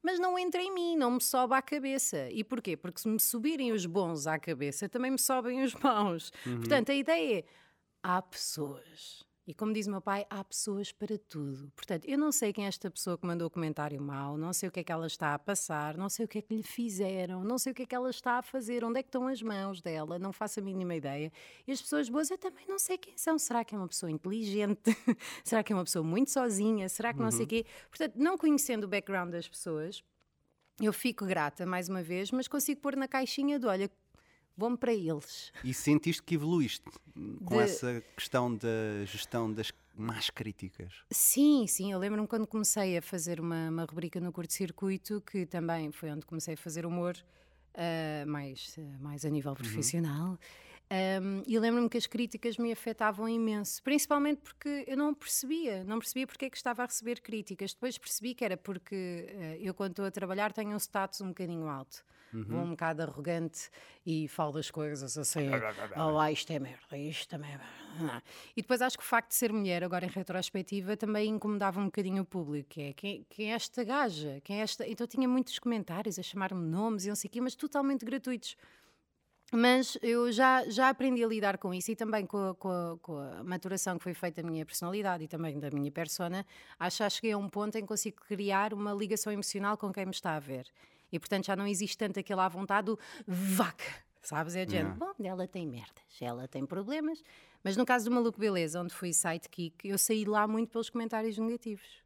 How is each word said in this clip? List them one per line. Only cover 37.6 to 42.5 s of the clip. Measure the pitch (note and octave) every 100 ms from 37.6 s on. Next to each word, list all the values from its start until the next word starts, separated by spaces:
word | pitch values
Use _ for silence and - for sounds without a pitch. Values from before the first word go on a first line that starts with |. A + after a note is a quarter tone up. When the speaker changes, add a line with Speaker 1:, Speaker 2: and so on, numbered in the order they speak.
Speaker 2:
essa | G#3 F3 B2 A#2+ - -
questão | - C3 B2
da | A2+ A#2 A2+ A2 G#2 G2+
gestão | G#2 - A#2+ A2+
das | G#2+ A2 - _
más | - A2 A2+ -
críticas? | - A#2 G2+ F#2+ - F2+ - -
Speaker 1:
Sim, | - - - D4 D4 G#3
sim. | - F#3+
Eu | F#3+
lembro-me | G3 G#3+ G#3+
quando | A3+
comecei | A3